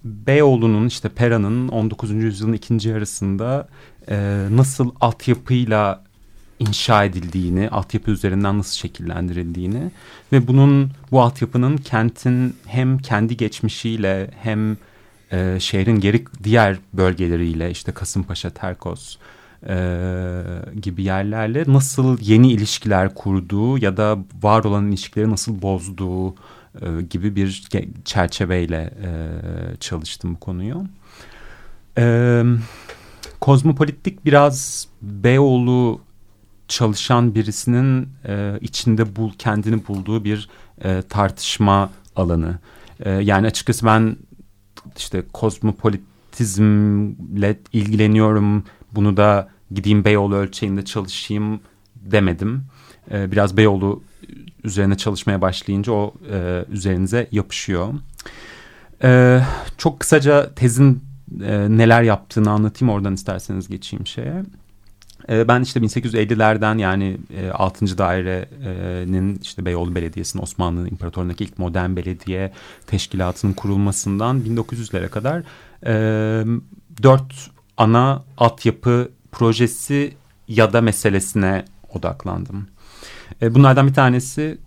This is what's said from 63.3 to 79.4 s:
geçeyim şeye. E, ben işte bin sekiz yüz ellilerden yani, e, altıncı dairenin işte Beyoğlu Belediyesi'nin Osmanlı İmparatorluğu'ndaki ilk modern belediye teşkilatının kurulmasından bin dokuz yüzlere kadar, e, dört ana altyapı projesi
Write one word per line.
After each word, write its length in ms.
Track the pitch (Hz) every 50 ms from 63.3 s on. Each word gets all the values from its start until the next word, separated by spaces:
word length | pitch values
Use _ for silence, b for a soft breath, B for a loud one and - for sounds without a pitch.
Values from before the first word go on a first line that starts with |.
| 95 92 - - 101 95 92 92
geçeyim 400 | 98 92 - - - 104 92 95
şeye. 360 | - - 120 131 151 185 190 196 - - - _ _ - _ - - _ - - - - - -
E, 180 | 113 110 113 113
ben 140 | 120 123
işte 200 | 131 131 - 123
bin 60 | 113 107
sekiz 260 | - 127 - 120 110
yüz 80 | 113
ellilerden 560 | 107 104 117 107 110 107 110 107 107 107 107 113
yani, 400 | 104 92 92 98 98 98 95 - - - - 90
e, 120 | 92 92
altıncı 480 | 92 - 95 95 92 - - 98 92 87
dairenin 1400 | 98 90 87 92 90 90 92 92 92 - - 143 139 98 92 90 92 90 90 90 90 90 92 95 92 98 101 95 -
işte 220 | - - - -
Beyoğlu 300 | 90 87 85 87 87 87
Belediyesi'nin 480 | 87 85 82 80 - 80 - - 92 80
Osmanlı 460 | 82 - - 92 87 85 87 87 87
İmparatorluğu'ndaki 540 | 92 90 - 87 82 - 90 90 87 - 107
ilk 160 | 95 - -
modern 360 | 92 87 85 92 90 90 92
belediye 560 | 90 85 92 90 85 - - 92 92 95 95 95 B B B B B B -
teşkilatının 680 | - 95 - - - 95 92 90 90 - - 104 95
kurulmasından 920 | - - 101 101 98 101 101 98 - - 104 98 98 107 120 127 135 113
bin 120 | 110 117 117
dokuz 220 | 110 - - 117
yüzlere 280 | 117 107 - 95 87 90
kadar, 360 | - 107 104 131 151 175 165 B B B B B B B -
e, 80 | 120 113 107 110 110 110 107 107 110 110 113 110 113 117 117 - - - - _ _ 160 - 104
dört 460 | 135 131 135 135 - - - - - _ _ _ _ _ -
ana 460 | 117 107 113 117 123 135 139 135 - - - -
altyapı 720 | 120 117 - - - 117 110 - - 123 120 120 123 123 - _ _ _
projesi 840 | - -